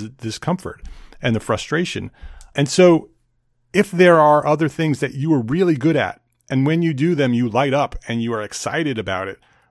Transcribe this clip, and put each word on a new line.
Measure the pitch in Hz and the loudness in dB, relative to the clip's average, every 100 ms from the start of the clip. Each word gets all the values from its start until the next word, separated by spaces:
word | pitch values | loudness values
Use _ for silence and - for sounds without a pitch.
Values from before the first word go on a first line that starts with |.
| 110 | -10
discomfort | - 113 - - 180 - - - - - - | -10 -10 -8 -6 -6 -6 -16 -18 -18 -20 -6
and | 123 | -2
the | 110 | -2
frustration. | - 107 - 160 180 - 98 _ - - - | -2 -4 -2 -4 -4 -6 -10 _ -20 -18 -12
And | - 143 | -4 -2
so | - 180 165 - _ _ _ _ _ _ | 4 6 6 0 _ _ _ _ _ _
if | 214 202 | -2 -2
there | 175 180 165 | 4 6 8
are | 151 147 143 | 6 4 2
other | 151 156 | 0 -2
things | - 160 131 | -2 -2 0
that | 131 | -4
you | 135 151 | -4 0
are | 156 | 0
really | 113 165 185 147 | 0 0 0 2
good | 156 147 | 0 0
at, | 95 - _ _ - | -2 -6 _ _ -4
and | 131 139 | 0 0
when | 165 | 2
you | 170 | 0
do | 135 165 | 0 0
them, | 156 131 | 2 0
you | 120 123 | 0 0
light | 120 143 | 0 0
up | 139 131 - - | 0 -2 -6 -8
and | 117 | -6
you | 117 | -4
are | 113 | -6
excited | 104 - - 147 151 113 | -8 -8 -6 -4 -4 -4
about | 98 95 95 | -6 -6 -8
it, | - _ _ _ | -12 _ _ _